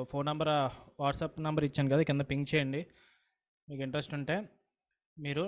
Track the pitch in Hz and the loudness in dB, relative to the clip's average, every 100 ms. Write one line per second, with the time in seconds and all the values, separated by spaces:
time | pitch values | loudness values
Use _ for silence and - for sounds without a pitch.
0 | 127 143 143 151 156 151 131 - - - | -4 -2 -2 0 2 2 2 -2 -16 -4
1 | 143 139 160 - 156 156 147 143 139 139 | -2 0 -4 -4 -2 2 0 2 4 4
2 | 156 143 139 139 143 156 135 139 175 _ | 4 2 0 -2 0 0 0 -2 -6 _
3 | _ _ _ _ _ _ - 139 135 139 | _ _ _ _ _ _ -12 -6 -4 -4
4 | 139 147 139 175 214 _ _ _ _ _ | -4 -4 -2 -2 -2 _ _ _ _ _
5 | _ - 147 143 | _ -10 -4 -2